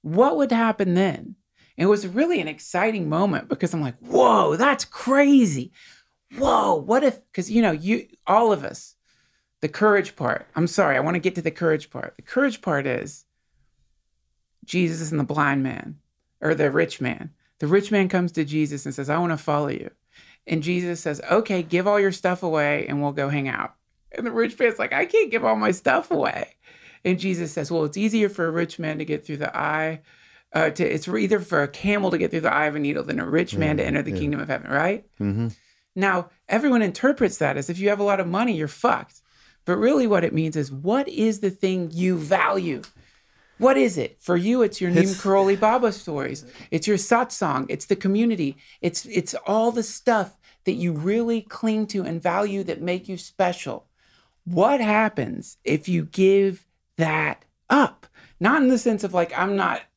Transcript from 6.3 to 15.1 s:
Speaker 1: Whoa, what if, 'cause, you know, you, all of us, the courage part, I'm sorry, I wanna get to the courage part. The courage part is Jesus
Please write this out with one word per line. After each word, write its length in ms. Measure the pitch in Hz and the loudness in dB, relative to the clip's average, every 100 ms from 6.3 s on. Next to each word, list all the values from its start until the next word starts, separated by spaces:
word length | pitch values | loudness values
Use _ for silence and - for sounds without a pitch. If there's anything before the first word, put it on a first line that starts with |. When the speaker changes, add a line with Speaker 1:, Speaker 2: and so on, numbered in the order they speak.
| 269 | -2
Speaker 1:
Whoa, 380 | 539 - - - | 2 2 2 0
what 280 | 139 247 | 2 2
if, 160 | 277 - _ | 2 0 _
'cause, 160 | - 175 | -8 0
you 120 | 220 | 2
know, 100 | 220 | 2
you, 360 | 156 175 226 - _ - | 0 -2 -2 -4 _ 2
all 240 | 202 233 | 4 4
of 120 | 180 | 2
us, 320 | 139 - - _ _ _ _ _ _ _ | -2 -12 -18 _ _ _ _ _ _ _
the 80 | 151 | -6
courage 460 | - 214 202 - - | 2 4 4 0 -4
part, 320 | 127 - - 156 | -4 -4 -6 -2
I'm 120 | 170 | 0
sorry, 300 | - 156 131 | 2 2 2
I 20 | |
wanna 200 | 151 175 | 0 0
get 160 | 180 180 | -2 -2
to 60 | |
the 100 | 160 | -6
courage 380 | 156 170 151 - | -2 0 0 -4
part. 260 | 123 - - | -12 -14 -14
The 60 | |
courage 400 | - 254 277 214 | -4 0 0 -2
part 240 | - 143 139 | -2 -2 -2
is 400 | 123 147 - _ _ _ _ _ _ _ _ _ _ _ _ _ _ - | -4 -6 -14 _ _ _ _ _ _ _ _ _ _ _ _ _ _ -6
Jesus 460 | 175 170 165 156 | -2 -2 -2 -4